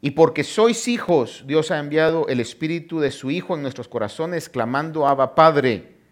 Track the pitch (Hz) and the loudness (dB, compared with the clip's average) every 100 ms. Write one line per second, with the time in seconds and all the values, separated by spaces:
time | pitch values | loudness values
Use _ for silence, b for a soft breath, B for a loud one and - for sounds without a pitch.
0 | 143 139 160 160 139 - 226 226 - 233 | -4 4 4 4 -4 2 2 2 -2 -4
1 | - 165 113 - 135 151 156 160 147 151 | 0 0 0 -8 -2 -2 0 -4 -2 0
2 | 160 160 156 127 117 - 156 170 160 165 | 2 0 -2 -2 -4 -6 -6 -6 -6 -2
3 | 143 131 131 165 175 170 139 127 117 120 | -2 -2 -6 -6 -4 -6 -6 -10 -8 -6
4 | 107 - 175 175 - 127 117 131 160 156 | -6 -4 -6 -6 -6 -4 -2 -2 -4 0
5 | 139 139 131 - 160 147 127 104 - _ | 2 2 2 6 6 6 0 -2 -6 _
6 | _ | _